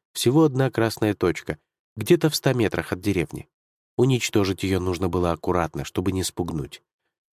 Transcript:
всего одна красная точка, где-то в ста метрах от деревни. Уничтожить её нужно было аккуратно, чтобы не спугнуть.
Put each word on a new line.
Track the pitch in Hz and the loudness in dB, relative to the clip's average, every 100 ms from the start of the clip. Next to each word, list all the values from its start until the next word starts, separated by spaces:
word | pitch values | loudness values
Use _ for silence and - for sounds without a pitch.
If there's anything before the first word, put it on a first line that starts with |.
| _ | _
всего | - 120 147 | -2 2 4
одна | 156 127 135 | 4 4 0
красная | - 113 - 107 | 0 -2 0 -2
точка, | 101 90 80 - 80 _ _ _ - | 0 0 -2 -6 -12 _ _ _ -6
где-то | 104 170 156 | 2 4 4
в | - | 0
ста | 143 | 0
метрах | 123 101 82 - | 2 0 0 -4
от | 90 | -4
деревни. | 104 90 76 - - _ _ _ _ - | -2 -2 -2 -6 -14 _ _ _ _ 0
Уничтожить | 131 123 - 110 98 92 | 2 2 0 2 2 0
её | 95 92 | 0 0
нужно | 90 87 92 | 0 -2 -2
было | 90 87 | 0 0
аккуратно, | 82 - 87 80 73 | 0 0 0 0 -4
чтобы | 69 - 95 | -6 -4 -2
не | 92 | -2
спугнуть. | 87 - 85 78 67 - _ _ _ _ _ | -4 -4 -6 -6 -8 -12 _ _ _ _ _